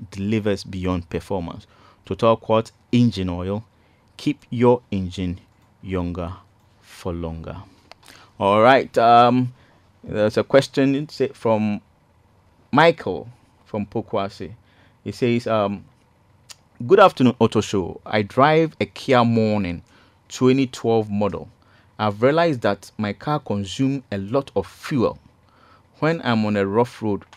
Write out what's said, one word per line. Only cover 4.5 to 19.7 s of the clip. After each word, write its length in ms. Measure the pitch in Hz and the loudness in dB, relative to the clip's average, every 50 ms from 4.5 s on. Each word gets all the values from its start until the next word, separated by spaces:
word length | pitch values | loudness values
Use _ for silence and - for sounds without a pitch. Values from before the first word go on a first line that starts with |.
your 320 | 131 117 123 120 123 123 - _ | -2 2 4 4 4 4 0 _
engine 500 | 104 98 95 90 90 - 92 87 87 87 - _ _ _ _ _ _ _ | -6 -6 -6 -6 -6 -6 -6 -6 -6 -8 -12 _ _ _ _ _ _ _
younger 540 | - 95 92 92 87 87 87 90 87 82 95 - - _ _ _ _ _ _ _ _ | -12 -8 -6 -4 -4 -6 -6 -8 -8 -10 -10 -14 -20 _ _ _ _ _ _ _ _
for 320 | _ - - - 95 85 | _ -20 -12 -10 -8 -8
longer. 420 | 85 85 82 82 82 80 - - 92 104 - _ _ _ _ - _ _ - - - - _ _ - | -6 -8 -8 -10 -10 -12 -14 -16 -16 -18 -20 _ _ _ _ -20 _ _ -20 -20 -20 -20 _ _ -2
All 220 | 104 98 101 107 | 0 2 4 6
right, 380 | 110 123 139 127 - - - 131 | 6 6 6 6 4 0 0 2
um, 560 | 117 117 120 117 120 120 123 127 127 123 - _ _ _ _ _ _ _ _ _ - | 4 6 8 8 8 6 4 2 0 -2 -6 _ _ _ _ _ _ _ _ _ -14
there's 320 | - - 104 107 107 - | -8 -2 0 0 0 0
a 80 | 113 104 | 0 0
question 640 | - - 135 139 - - 147 135 139 139 135 151 151 - - 135 - - | 4 4 4 4 2 0 0 0 0 0 -2 -4 -8 -4 -4 -4 -4 -4
from 480 | - - 117 113 107 107 107 104 - - _ _ _ _ _ _ _ _ _ _ _ _ _ _ _ _ _ - | -4 -2 -2 0 0 0 -2 -4 -6 -10 _ _ _ _ _ _ _ _ _ _ _ _ _ _ _ _ _ 2
Michael 560 | 143 160 170 160 - - 101 90 71 - 117 123 _ _ _ _ _ _ | 4 4 4 2 0 -4 -8 -8 -8 -10 -14 -20 _ _ _ _ _ _
from 220 | _ - 107 101 | _ -8 -8 -8
Pokwase. 680 | 95 - 117 104 - - 104 98 98 - - 101 80 110 - _ _ _ _ _ _ _ _ _ | -6 -6 -8 -8 -4 -4 -4 -4 -6 -8 -12 -14 -14 -14 -18 _ _ _ _ _ _ _ _ _
He 100 | 98 101 | -14 -6
says, 340 | - 131 120 120 120 - | -2 -2 0 0 0 -2
um, 380 | 110 110 110 101 101 101 92 - - _ _ _ _ _ _ _ _ _ _ _ _ - - _ _ _ _ 120 | -2 0 0 0 -2 -4 -6 -10 -18 _ _ _ _ _ _ _ _ _ _ _ _ -20 -20 _ _ _ _ 0
"Good 140 | 123 185 214 | 2 4 6
afternoon, 360 | 196 180 - - - 120 - - | 6 4 4 4 2 2 4 2
Auto 220 | 113 110 - 110 | 0 2 2 0
Show. 400 | 101 - - 98 87 82 - - - | -2 0 -4 -4 -4 -4 -8 -14 -10
I 180 | - - 107 104 | -4 -2 -2 -2
drive 540 | 98 - 127 135 151 156 160 165 160 - _ | -2 0 2 2 4 4 2 2 0 -2 _
a 60 | 110 | -8
Kia 380 | - _ - - - 131 123 117 | -8 _ -12 -2 2 2 4 4
Morning 580 | 117 117 113 110 107 104 104 98 87 | 4 2 2 2 2 0 -2 -2 -4